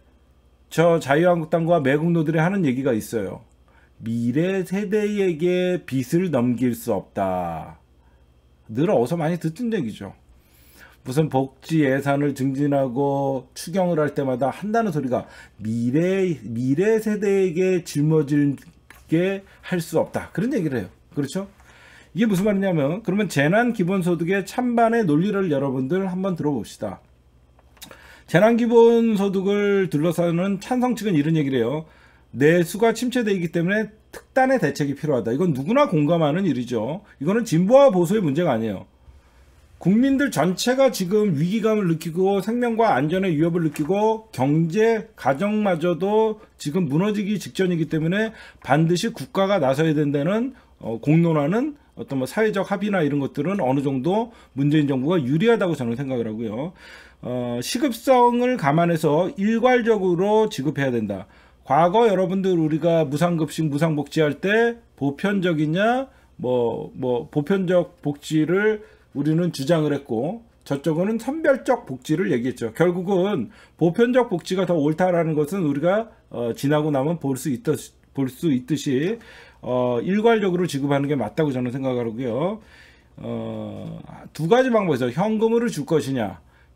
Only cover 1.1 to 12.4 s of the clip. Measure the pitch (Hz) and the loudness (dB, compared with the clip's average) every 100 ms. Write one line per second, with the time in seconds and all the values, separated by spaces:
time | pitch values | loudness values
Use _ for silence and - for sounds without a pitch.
1.1 | 147 180 170 156 170 165 170 131 147 170 | 4 4 2 0 0 2 2 2 2 2
2.1 | 170 156 160 170 202 147 127 135 110 - | 0 0 0 0 2 0 0 0 -2 -2
3.1 | 113 95 - - _ _ _ _ - 107 | -6 -6 -10 -18 _ _ _ _ -12 -6
4.1 | 117 120 135 180 196 175 190 202 214 208 | -4 -2 0 0 -2 -4 -4 -2 -2 -2
5.1 | 208 190 151 175 180 180 175 - 131 123 | 0 -2 0 0 0 0 -2 -4 -4 0
6.1 | 170 185 131 123 117 127 113 117 95 - | 0 0 0 0 2 0 -2 -2 -4 -4
7.1 | 101 95 90 85 80 78 80 _ _ _ | -4 -2 -2 -4 -8 -12 -18 _ _ _
8.1 | _ _ _ _ _ - 110 175 131 127 | _ _ _ _ _ -10 -2 2 2 0
9.1 | 170 156 175 160 160 233 220 113 - 98 | -2 -2 -2 -4 -6 -4 -4 -4 -8 -14
10.1 | - _ - _ _ - - - _ - | -16 _ -20 _ _ -20 -20 -20 _ -4
11.1 | 131 156 135 131 - - 160 139 139 139 | 0 2 0 -2 -6 -2 2 2 2 0
12.1 | 143 143 135 | 0 0 -2